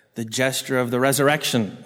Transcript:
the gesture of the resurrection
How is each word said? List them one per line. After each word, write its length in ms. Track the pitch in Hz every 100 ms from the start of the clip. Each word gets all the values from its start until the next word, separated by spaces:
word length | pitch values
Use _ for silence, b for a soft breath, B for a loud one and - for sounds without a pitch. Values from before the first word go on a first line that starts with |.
| b
the 120 | - 113
gesture 520 | 113 131 131 - 131
of 120 | 123
the 100 | 123
resurrection 800 | 135 135 143 151 - 127 101 -